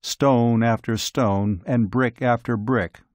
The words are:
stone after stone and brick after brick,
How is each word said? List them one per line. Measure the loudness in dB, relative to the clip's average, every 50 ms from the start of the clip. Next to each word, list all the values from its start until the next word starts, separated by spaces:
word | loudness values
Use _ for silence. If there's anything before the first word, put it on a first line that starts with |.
stone | -10 -12 -4 _ 2 2 4 4 2 2 2 2
after | 2 2 0 -2 -2 -4 -4
stone | -4 -4 -6 _ 0 0 0 0 0 0 -2 -4 -4 -4
and | -2 0 0 0 0
brick | 0 0 -2 -2 -2 -2
after | 0 0 0 0 -2 -6 -6
brick, | -4 -2 -2 0 -2 -2 -4 _ -16 _ _ _